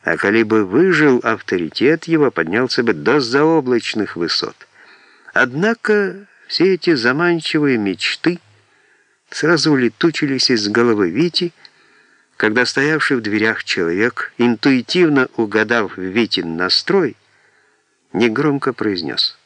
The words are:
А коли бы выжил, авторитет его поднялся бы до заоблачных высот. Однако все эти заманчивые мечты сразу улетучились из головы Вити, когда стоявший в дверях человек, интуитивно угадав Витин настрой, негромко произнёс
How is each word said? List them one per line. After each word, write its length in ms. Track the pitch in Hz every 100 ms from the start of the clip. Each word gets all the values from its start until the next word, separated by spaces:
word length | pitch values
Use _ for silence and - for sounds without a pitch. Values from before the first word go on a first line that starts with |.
А 160 | - 82
коли 240 | 101 107
бы 240 | 110 110 98
выжил, 540 | 107 190 160 151 127
авторитет 800 | 120 107 - 92 80 - 120 165
его 260 | - 160 139
поднялся 520 | - 80 101 127 -
бы 100 | 117
до 280 | 85 73 147
заоблачных 960 | 117 135 156 165 127 120 - 110 98 -
высот. 400 | 85 - - - - _ - - _ _ -
Однако 920 | - 127 131 208 226 - 208 196 185 202 _ _
все 280 | - 180
эти 200 | 185 -
заманчивые 840 | 151 117 139 175 170 - 156 147 123
мечты 600 | 101 92 - - 160 175 _ _ _ _ _ _ _ _ _
сразу 420 | - 151 170 143
улетучились 800 | 139 120 - 170 151 147 131 -
из 180 | 120 104
головы 420 | 104 120 107 92
Вити, 420 | 95 170 - 170 _ - _ _ _ _ _ _ _
когда 300 | 107 107 120
стоявший 500 | - 143 156 - 131
в 40 |
дверях 440 | 107 107 110 107
человек, 680 | - - 85 90 117 - - -
интуитивно 920 | 123 110 139 127 117 180 170 143 127 -
угадав 600 | 110 107 110 120 98 -
Витин 600 | 92 98 113 98 85 82
настрой, 600 | 90 - - 190 151 - _ _ _ _ _ _ _ _ _
негромко 600 | 90 117 110 151 143 135
произнёс 640 | 120 107 92 76 - - -